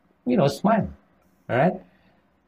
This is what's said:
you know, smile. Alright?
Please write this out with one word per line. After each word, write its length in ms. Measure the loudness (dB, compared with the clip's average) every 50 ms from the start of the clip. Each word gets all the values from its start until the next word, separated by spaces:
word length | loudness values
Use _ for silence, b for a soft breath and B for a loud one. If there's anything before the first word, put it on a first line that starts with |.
| _ _ _ _
you 160 | -4 -2 0 2
know, 80 | 0
smile. 400 | 0 0 -2 -2 0 0 0 -2 -4 -8 -16 _ _ _ _ _ _ _ _ _ -4
Alright? 240 | 0 0 2 0 0 -4 b b b b b b b b b b b _ _